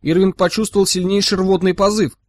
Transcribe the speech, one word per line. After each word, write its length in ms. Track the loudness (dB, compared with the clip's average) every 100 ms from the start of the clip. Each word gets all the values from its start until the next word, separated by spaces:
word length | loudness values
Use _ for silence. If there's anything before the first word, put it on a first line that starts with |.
| 0
Ирвинг 300 | 2 0 0
почувствовал 500 | -2 0 -2 0 0
сильнейший 500 | 0 0 0 0 -2
рвотный 380 | 0 0 0
позыв. 420 | 0 0 0 -4 -6